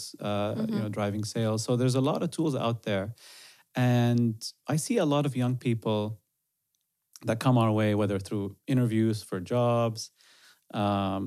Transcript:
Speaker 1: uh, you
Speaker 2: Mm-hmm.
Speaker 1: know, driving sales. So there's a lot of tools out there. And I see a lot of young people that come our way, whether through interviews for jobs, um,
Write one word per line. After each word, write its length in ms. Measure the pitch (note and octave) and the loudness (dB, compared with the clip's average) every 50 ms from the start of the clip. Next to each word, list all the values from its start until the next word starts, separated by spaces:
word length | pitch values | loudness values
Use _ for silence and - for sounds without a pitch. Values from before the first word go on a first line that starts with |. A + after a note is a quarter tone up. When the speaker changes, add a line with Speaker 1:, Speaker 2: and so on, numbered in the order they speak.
| - - - - | -8 -12 -14 -10
Speaker 1:
uh, 340 | G#2 G#2 G#2 G2+ G2+ G#2 A2+ | -6 -4 -2 -2 -2 -2 -2
you 60 | - A3 | -2 -4
Speaker 2:
Mm-hmm. 160 | A3 A3+ - | -2 -2 -2
Speaker 1:
know, 80 | A2 G#2+ G#2 A2 | -4 -4 -4 -2
driving 260 | G#2 G#2 G2+ G#2+ G#2+ | -2 -2 -2 -2 -4
sales. 360 | G#2+ - A#2 A2+ A2 A2 A2 A2 | -4 -4 -2 -2 0 0 -2 0
So 40 | - B2+ A#2 | 0 0 2
there's 160 | B2+ C3 B2 C3 C3 | 2 2 2 2 2
a 20 | C#3+ | 2
lot 100 | E3 - - | 0 0 -2
of 40 | F3 - | -4 -2
tools 180 | - D#3+ D#3+ C3+ B2+ - | -2 -2 0 0 0 -2
out 140 | A#2 A#2 A2 - - | -2 -2 -2 -4 -2
there. 180 | G#2 G2 F#2+ G#2+ A#2 - - - - - - - - _ _ _ _ | -2 -2 -2 -4 -8 -12 -18 -20 -20 -20 -20 -20 -20 _ _ _ _
And 600 | B2+ B2+ B2 B2 A#2+ A#2+ A#2+ A#2+ A#2+ A#2+ A#2 A2 A2 - - - _ _ - D3 | 0 2 4 4 4 4 4 4 4 2 2 0 -2 -8 -14 -14 _ _ -4 -2
I 20 | |
see 220 | D#3 - - A#3+ A#3 | -2 0 0 0 2
a 80 | F3 D3 C#3+ | 2 2 2
lot 100 | D3 D3 C#3+ | 2 2 0
of 40 | B2+ B2+ B2 | 0 0 0
young 140 | B2 B2+ | 0 -2
people 640 | B2 - B2+ A#2 A2 - A2+ A2 G#2+ G#2 G#2+ G#2+ - _ _ _ _ _ _ _ _ _ _ _ _ _ _ _ _ _ _ _ - - B2 | -2 -2 -2 -2 0 0 -2 0 0 -2 -4 -6 -10 _ _ _ _ _ _ _ _ _ _ _ _ _ _ _ _ _ _ _ -10 -4 -4
that 100 | A#2 A#2 - | -4 0 2
come 120 | C3+ B2+ A#2+ A2+ | 4 4 4 4
our 100 | A2+ G#2+ | 4 4
way, 180 | G#2+ G#2+ G#2+ G#2 | 4 4 2 2
whether 240 | G#2 G#2+ G2 G2+ F#2+ | 2 2 0 0 -2
through 380 | G2 - A2+ G#2 G2 G2 G2 - _ | -4 -4 -6 -4 -4 -6 -8 -12 _
interviews 560 | - C3+ B2+ B2 A2+ A2 A2 A2 A2+ G#2+ G#2+ - - | 0 0 2 2 2 2 2 2 2 0 -2 -6 -8
for 100 | - F#2+ | -8 -8
jobs, 720 | F2+ - A#2+ B2 A#2+ A#2+ A#2+ A#2 A#2 A2+ A2 A2 - - _ _ _ _ - - _ - - _ _ _ - | -6 -2 0 0 2 2 2 2 0 0 -2 -4 -10 -14 _ _ _ _ -20 -20 _ -20 -20 _ _ _ -6
um, 480 | A#2 G#2 G2+ G2+ G2 G2 F#2+ F#2+ G2 G2 | -2 0 0 2 0 0 -2 -2 -4 -6